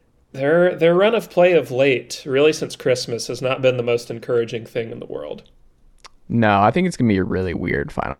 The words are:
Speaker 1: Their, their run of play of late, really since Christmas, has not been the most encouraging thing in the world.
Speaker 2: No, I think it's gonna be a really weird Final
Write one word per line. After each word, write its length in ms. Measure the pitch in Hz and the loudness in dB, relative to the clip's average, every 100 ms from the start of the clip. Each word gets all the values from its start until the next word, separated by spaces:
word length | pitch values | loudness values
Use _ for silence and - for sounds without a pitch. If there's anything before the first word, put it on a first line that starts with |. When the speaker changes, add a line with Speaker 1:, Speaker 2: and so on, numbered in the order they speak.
| _ _ _ | _ _ _
Speaker 1:
Their, 420 | 135 139 170 180 170 | -6 0 2 2 2
their 180 | 165 | 2
run 200 | 175 208 | 4 2
of 140 | 233 180 | 0 -2
play 220 | - 175 | 2 4
of 180 | 170 123 | 4 2
late, 520 | 127 139 120 - - - | 0 2 2 -2 -12 -2
really 260 | 131 151 | 2 2
since 200 | 151 131 - | 2 -6 -6
Christmas, 500 | 139 123 - 113 - | -2 -2 -2 -8 -8
has 160 | 120 | -6
not 180 | 127 131 | -4 0
been 160 | 131 123 | 2 2
the 60 | |
most 280 | 120 120 - | 0 -2 -2
encouraging 540 | 117 - 120 117 117 | -12 -4 -2 -2 -6
thing 260 | 113 123 113 | -8 -8 -8
in 80 | 120 | -10
the 80 | - | -12
world. 360 | - 73 - - _ _ _ _ _ - _ - | -12 -10 -14 -16 _ _ _ _ _ -20 _ -4
Speaker 2:
No, 340 | 120 110 98 | 2 4 4
I 80 | 104 | 4
think 160 | 147 185 | 2 -2
it's 80 | - | 0
gonna 120 | 120 | 2
be 100 | 98 | 2
a 60 | |
really 280 | 92 90 92 | 0 -2 -4
weird 400 | 82 - 71 73 | -4 -4 -4 -4
Final 240 | - - 67 | -6 -6 -8